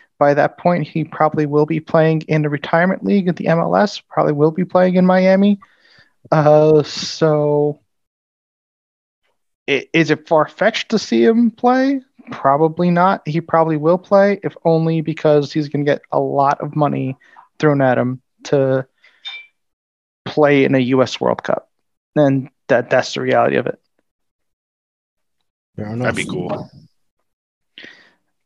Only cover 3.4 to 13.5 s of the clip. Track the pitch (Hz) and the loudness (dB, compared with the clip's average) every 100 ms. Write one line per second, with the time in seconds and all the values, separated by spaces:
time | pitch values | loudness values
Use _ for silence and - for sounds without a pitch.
3.4 | - 165 170 175 208 - - - 151 147 | -2 -2 0 0 0 -4 -8 -2 -2 2
4.4 | 151 160 175 180 185 180 180 185 185 190 | 0 0 -2 2 2 4 2 4 2 4
5.4 | 202 202 - _ _ _ _ _ _ 156 | 2 0 -4 _ _ _ _ _ _ 2
6.4 | 151 151 156 156 143 - - - 160 151 | 4 6 6 4 2 -6 -10 -2 0 0
7.4 | 147 147 147 147 _ _ _ _ _ _ | 0 0 -2 -4 _ _ _ _ _ _
8.4 | _ _ _ _ _ _ _ _ _ _ | _ _ _ _ _ _ _ _ _ _
9.4 | _ _ - 135 - 160 151 151 - 160 | _ _ -4 -4 -2 -2 0 -2 0 0
10.4 | 147 - 196 233 - 214 - 226 233 226 | 0 -2 -2 -2 -4 -4 0 2 4 4
11.4 | 233 - 240 254 262 277 254 _ - - | 0 0 0 2 0 -2 -8 _ -18 -4
12.4 | 139 143 160 160 180 175 185 196 - 156 | 0 2 0 0 0 2 2 0 -4 -6
13.4 | 165 | -2